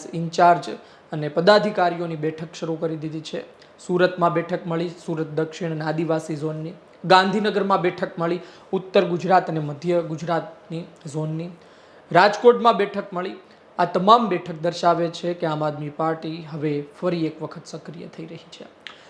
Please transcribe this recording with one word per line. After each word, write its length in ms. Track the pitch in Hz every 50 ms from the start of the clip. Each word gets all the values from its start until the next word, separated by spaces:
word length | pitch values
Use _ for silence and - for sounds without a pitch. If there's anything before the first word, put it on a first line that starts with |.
| - - -
ઇન્ચાર્જ 560 | 165 170 165 - - 175 175 170 160 - - - - - - - - - _
અને 180 | - 156 151 147
પદાધિકારીઓની 840 | - 170 170 190 208 208 208 208 - 190 180 175 170 165 175 170 165
બેઠક 320 | 151 151 160 156 156 165 160 -
શરૂ 220 | - 180 165 160
કરી 220 | 156 170 160 160 151
દીધી 240 | 151 156 151 160
છે. 200 | 156 - - - - - - - - - - - - -
સુરતમાં 460 | 180 175 180 180 185 175 175 170 156
બેઠક 260 | 170 165 - 180 165 - 170
મળી, 220 | 165 165 175 175
સુરત 380 | 160 - - - 165 156 160 151
દક્ષિણ 440 | 151 156 160 160 - - 180 165
અને 140 | 160 151 156
આદિવાસી 500 | 156 156 160 170 156 160 156 156 - 160
ઝોનની. 380 | 143 151 156 156 156 156 165 190 - - - - - -
ગાંધીનગરમાં 760 | 170 185 185 190 202 185 214 202 214 185 202 196 196 196 180
બેઠક 380 | 165 185 180 - 190 180 - -
મળી, 200 | 165 170 180 175 - - - - - -
ઉત્તર 340 | - 170 175 - - 202 185
ગુજરાત 440 | 170 175 160 170 170 190 180 175 -
અને 100 | 165 160
મધ્ય 420 | 151 147 147 139 - 175 175 175
ગુજરાતની 840 | 165 156 160 156 165 160 170 160 156 - - - - - 165 165 170 - - - - 156 135
ઝોનની. 360 | 156 156 156 156 160 170 180 175 - - - - - - - - - - -
રાજકોટમાં 640 | 165 170 190 208 208 - - 240 240 190 220 233 214
બેઠક 300 | 185 202 - - 202 196 - 180
મળી. 220 | 175 185 190 - - - - - - _ - - -
આ 60 | 180
તમામ 420 | 175 - 185 185 202 226 247 233 202
બેઠક 280 | 180 170 170 - 165 151
દર્શાવે 460 | 160 175 170 - - 170 170 165 170 165
છે 260 | 165 - - 175 175
કે 120 | 175 170
આમ 180 | 160 156 151 151
આદમી 260 | 151 147 147 151 147
પાર્ટી 560 | 143 - 160 160 160 160 165 160 156 170 165 151
હવે 340 | 160 156 147 156 147 143 143 - - -
ફરી 240 | 175 180 175 170 160
એક 160 | 156 156 -
વખત 240 | 156 147 - 170 -
સક્રિય 420 | - - 160 - - 160 170 180 175
થઈ 180 | - - 165
રહી 120 | 160 170 160
છે. 280 | - - - - - - - _ - - - - - -